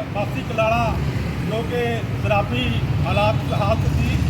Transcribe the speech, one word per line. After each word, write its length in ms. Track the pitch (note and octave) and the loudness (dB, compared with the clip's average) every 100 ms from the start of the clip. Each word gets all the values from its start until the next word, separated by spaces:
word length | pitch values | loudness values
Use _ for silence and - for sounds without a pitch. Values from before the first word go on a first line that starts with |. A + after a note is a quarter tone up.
| G#3+ | -2
ਵਾਸੀ 300 | D4+ - C4+ A#3 | -4 -2 -4 -4
ਕਲਾਲਾ, 440 | A3+ A3 A#3 C3+ C3 - - - - E3+ | 0 2 2 0 0 -2 -2 -4 -2 -2
ਜੋ 120 | A3 A#3 | -2 -2
ਕਿ 120 | A#3+ A#3+ A3+ G3+ - | -2 -2 -2 -2 -2
ਸ਼ਰਾਬੀ 420 | - G3+ G3+ A#3+ B3 A#3 - - - | 2 2 2 0 0 0 0 0 2
ਹਾਲਾਤ, 480 | G3 G#3+ A3 - | 2 2 2 0
ਹਾਲਤ 340 | - G#3 A3 - | 0 2 2 2
ਸੀ 280 | - A#3+ - - | 2 2 2 2